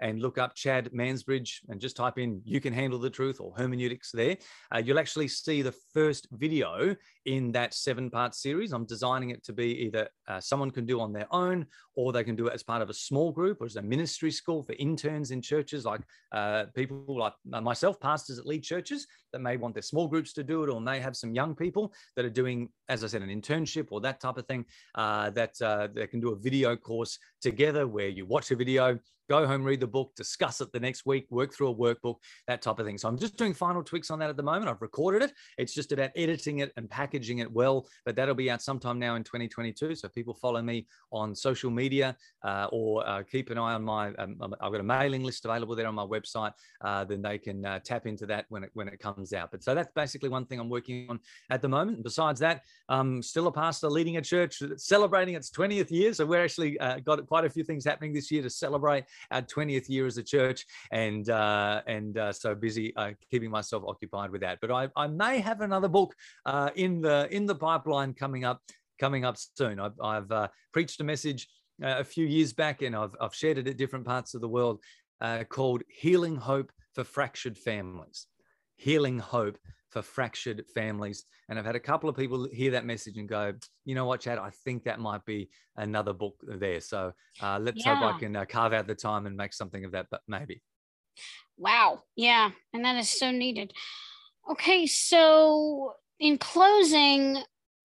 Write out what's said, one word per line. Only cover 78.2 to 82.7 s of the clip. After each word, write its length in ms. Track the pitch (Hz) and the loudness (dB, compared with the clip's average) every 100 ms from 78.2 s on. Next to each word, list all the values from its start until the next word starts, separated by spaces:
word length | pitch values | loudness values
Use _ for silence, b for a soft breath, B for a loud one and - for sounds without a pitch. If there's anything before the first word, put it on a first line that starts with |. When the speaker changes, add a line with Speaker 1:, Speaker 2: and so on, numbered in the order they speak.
| - _ _ _ _ _ | -20 _ _ _ _ _
Speaker 1:
Healing 420 | 135 156 139 127 | 2 4 4 0
Hope 400 | 104 120 104 98 - b _ | -2 0 0 -4 -14 b _
for 120 | 113 | -10
Fractured 640 | - - 120 - - 104 - | -8 -4 -6 -6 -8 -8 -6
Families. 500 | - 110 104 104 104 - _ - | -4 -4 -4 -6 -10 -14 _ -10
And 100 | 110 | -6
I've 60 | |
had 100 | 107 | -4
a 60 | 120 | -4
couple 300 | 120 156 160 | 0 0 0
of 60 | 131 | -2
people 300 | 131 127 127 | -2 -2 -4
hear 200 | 113 131 | -2 0